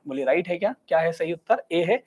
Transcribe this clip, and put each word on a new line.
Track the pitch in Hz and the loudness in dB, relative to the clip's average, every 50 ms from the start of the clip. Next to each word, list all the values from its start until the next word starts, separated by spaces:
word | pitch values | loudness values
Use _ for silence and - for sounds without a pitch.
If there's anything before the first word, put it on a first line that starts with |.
| _ 143 | _ -8
बोलिए | 131 139 135 | -6 -2 0
right | 127 139 175 180 175 | 2 2 0 0 -2
है | 175 175 | -4 -2
क्या? | 196 214 262 - _ _ | -2 -4 -4 -6 _ _
क्या | 160 160 | 0 2
है | 165 170 | 2 0
सही | 165 - 165 160 | -2 -4 -6 -6
उत्तर? | 170 165 _ - 226 - - _ | -8 -8 _ 0 0 0 0 _
ए | 170 170 | 0 0
है, | 170 170 226 240 - | 2 2 0 0 -2